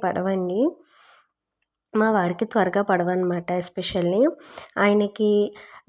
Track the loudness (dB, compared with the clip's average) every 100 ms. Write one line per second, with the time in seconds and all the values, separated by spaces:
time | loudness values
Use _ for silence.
0 | 0 -2 -2 -2 -2 0 0 -2 _ _
1 | _ _ _ _ _ _ _ _ _ 0
2 | 2 2 0 -2 -2 0 0 0 0 0
3 | 0 0 -2 -2 -4 -4 -6 -8 -6 -2
4 | 0 2 2 0 -12 -20 -12 0 2 2
5 | 0 0 0 2 0 -6 -20 -18